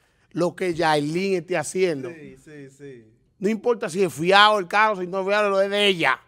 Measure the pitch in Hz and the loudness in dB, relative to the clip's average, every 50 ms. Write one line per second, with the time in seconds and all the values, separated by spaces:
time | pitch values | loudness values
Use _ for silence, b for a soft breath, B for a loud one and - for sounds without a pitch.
0 | _ _ _ _ _ _ - - 170 175 170 - 190 185 170 151 170 160 156 151 | _ _ _ _ _ _ -4 -2 -2 -2 -2 -4 -4 -4 -2 0 2 2 2 2
1 | 147 147 160 175 190 196 190 180 160 - 180 165 147 - - 190 185 180 160 139 | 0 -2 -2 -2 -2 -2 -2 -4 -4 -4 -4 -4 -4 -4 -2 0 0 0 0 -2
2 | 127 - 170 160 147 135 131 131 _ 156 151 147 139 135 - - 143 139 131 117 | -6 -10 -12 -14 -18 -20 -20 -20 _ -20 -20 -20 -20 -20 -20 -20 -20 -20 -20 -20
3 | 113 110 _ _ _ _ _ - 196 196 226 208 214 240 240 196 226 196 151 190 | -20 _ _ _ _ _ _ -4 -2 -2 -2 0 0 -2 -2 0 -2 -4 -2 0
4 | 196 170 - 135 160 175 190 202 208 214 214 208 185 165 - 202 214 220 214 185 | 0 0 -2 -2 0 4 6 6 6 6 4 2 -2 -2 0 2 2 2 0 -2
5 | 180 175 180 196 190 190 202 208 214 202 196 190 196 202 202 202 208 202 196 170 | -6 -6 -6 -4 -2 0 0 0 2 2 2 0 0 0 0 2 2 2 2 2
6 | 156 135 127 - - | 2 0 0 0 -4